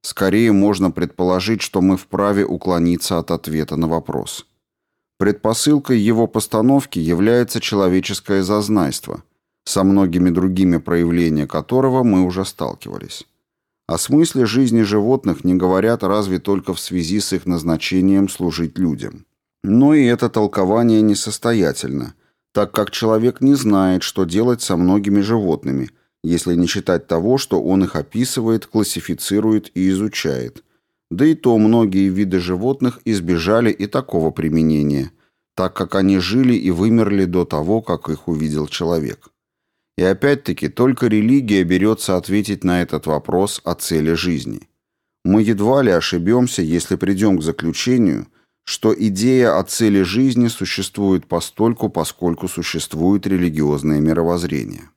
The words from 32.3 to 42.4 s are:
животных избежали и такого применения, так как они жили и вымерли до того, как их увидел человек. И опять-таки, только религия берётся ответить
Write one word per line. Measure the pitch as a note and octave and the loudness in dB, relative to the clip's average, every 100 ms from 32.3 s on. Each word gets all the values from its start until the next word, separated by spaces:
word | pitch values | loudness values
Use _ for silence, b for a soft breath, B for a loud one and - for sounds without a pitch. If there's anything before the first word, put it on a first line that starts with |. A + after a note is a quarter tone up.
| F#2 | -2
животных | F2 F2+ A#2+ C3+ B2+ - | -2 -2 -2 -2 -4 -4
избежали | - G#2 E2+ E2+ E2+ A2 A#2 | -4 -4 0 0 2 2 2
и | - G2+ | 0 -4
такого | - - F2 D#2+ | -4 -2 -2 -2
применения, | D2+ D#2+ D#2+ D#2+ D2+ D2 C#2+ C2+ _ _ _ _ | -2 -2 0 2 2 0 -2 -6 _ _ _ _
так | - F#2 | -4 -4
как | - F2+ | -4 -4
они | G2 F#2+ G2 | 2 2 2
жили | F2+ A#2+ B2+ | 2 2 2
и | A#2 F#2 | 2 0
вымерли | E2+ A2 A2+ G2+ G2 | 0 2 2 2 0
до | F#2 F2+ | 0 0
того, | E2+ D#2 D#2+ A2+ | -2 -2 0 -2
как | - E2 - | -2 -6 -6
их | D2+ - | -8 -4
увидел | D#2 D#2 D2 D2+ | -4 -2 -4 -6
человек. | - E2+ E2+ C2+ G1+ _ _ _ _ _ _ _ - | -6 -2 -2 -4 -10 _ _ _ _ _ _ _ -2
И | |
опять-таки, | F#2 F#2+ C#3 C#3 - E2 C#2+ | 0 2 0 0 -2 -6 -6
только | - B2 B2 A#2+ | 0 0 2 2
религия | G#2+ A2 C#3 A#2 G2+ | 2 4 2 2 2
берётся | E2+ F2+ G#2 A2 - F2+ | 2 2 2 0 0 -2
ответить | E2+ G2+ | 0 -2